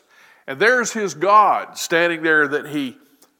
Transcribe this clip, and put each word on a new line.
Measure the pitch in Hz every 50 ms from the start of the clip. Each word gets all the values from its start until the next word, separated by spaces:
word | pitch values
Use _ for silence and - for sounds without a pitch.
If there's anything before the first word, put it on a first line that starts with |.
| _ _ _ _ _ _ _ _ _ -
and | 135 135
there's | 185 226 254 254 233 - -
his | 226 208 190 143
God | 151 165 196 208 214 208 185 135 104 95 - - -
standing | - - 175 165 170 170 170 160 156
there | 165 156 156 151 139
that | 143 143 127 147
he | 143 147 139 127 110 - _ _ _ _ _ _ _ _